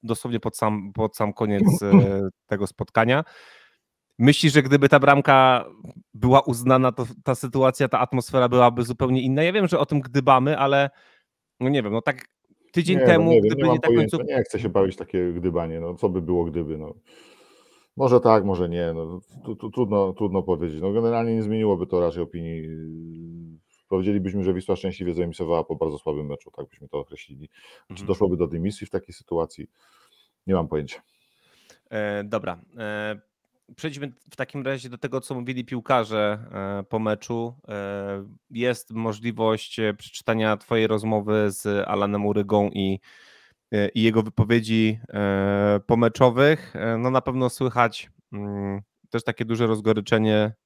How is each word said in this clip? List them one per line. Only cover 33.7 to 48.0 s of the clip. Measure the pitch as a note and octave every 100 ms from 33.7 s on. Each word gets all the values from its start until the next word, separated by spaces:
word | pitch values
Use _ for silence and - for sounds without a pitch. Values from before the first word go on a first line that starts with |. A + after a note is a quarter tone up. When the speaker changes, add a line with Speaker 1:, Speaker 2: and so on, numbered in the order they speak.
| B2+
Speaker 1:
przejdźmy | D#3 C#3 C#3 A#2+ _
w | -
takim | C3 C#3+ C3
razie | C3+ B2
do | A#2+
tego, | C#3 C3
co | - C3
mówili | A#2+ B2+ B2
piłkarze, | B2+ A2+ C3 A2 A2 G#2 G#2+ A2+
e, | G2 G2 G2+
po | G2 A2
meczu. | A2 G#2+ - A#2 A#2 B2 -
E, | G#2 G2 G2+ G2 G2 G2 - _
jest | A#2 B2 A#2+ -
możliwość, | A2+ A2+ G#2 A#2 G#2+ A2 A2 - -
e, | A2
przeczytania | G#2 - - - A2+ A2 G#2
twojej | - A2+ A2
rozmowy | G#2+ A2 G#2+ G#2 G#2+ G#2
z | F#2+ G#2+ G2+ -
Alanem | G2+ G2+ G#2 G#2
Urygą | G#2 G2+ G#2+ G2+
i, | G2+ F#2+ F#2+ _ - - _ _ _ _
e, | G#2+ G2+
i | A#2
jego | A2+ A2
wypowiedzi, | G#2+ - G#2+ A#2 A2 A2+ A2 A2 -
e, | G#2 G2+ G2 G2 G2+ G#2 G2+ -
pomeczowych. | A#2 A#2 - B2+ A#2+ C#3+ D#3 - -
E, | A2 A2+
no | B2
na | C3
pewno | C3 B2+ B2+
słychać, | - C3 B2 A#2 -